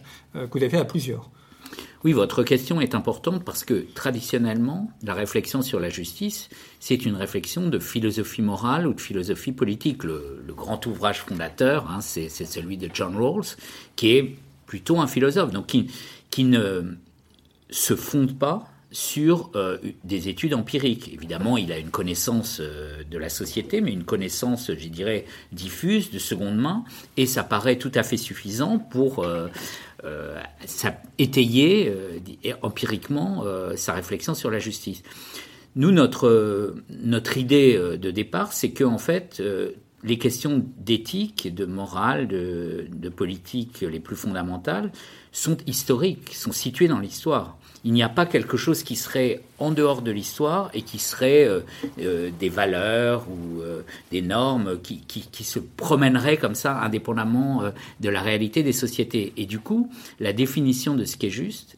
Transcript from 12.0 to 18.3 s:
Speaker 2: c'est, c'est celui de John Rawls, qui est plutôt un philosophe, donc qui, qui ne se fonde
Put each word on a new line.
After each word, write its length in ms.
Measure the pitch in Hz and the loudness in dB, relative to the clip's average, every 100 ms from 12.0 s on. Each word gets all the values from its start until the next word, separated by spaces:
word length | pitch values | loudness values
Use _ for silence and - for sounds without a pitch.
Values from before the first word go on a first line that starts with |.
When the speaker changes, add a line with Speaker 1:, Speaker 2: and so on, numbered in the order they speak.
Speaker 2:
c'est, 280 | 107 - 80 | -6 -6 -8
c'est 160 | - | -8
celui 320 | 85 87 85 95 | -10 -8 -8 -8
de 140 | 87 | -6
John 240 | - 92 98 | -4 -4 0
Rawls, 400 | 123 196 - - - - - | 0 0 -4 -10 -16 -18 -16
qui 220 | - 110 131 | 2 6 6
est 180 | 135 - - - - | 4 -4 -20 -20 -12
plutôt 340 | - - 170 | -6 2 2
un 60 | 139 | 4
philosophe, 460 | 127 135 170 151 | 4 4 4 2
donc 140 | 98 90 | 0 0
qui, 200 | 127 - - - - - | 2 2 -4 -16 -18 -6
qui 120 | - | 2
ne 400 | 131 120 101 92 87 87 - _ _ _ _ _ - | 6 6 4 0 -4 -10 -16 _ _ _ _ _ -10
se 240 | - - | -2 0
fonde 420 | 110 - 147 131 | 0 0 2 2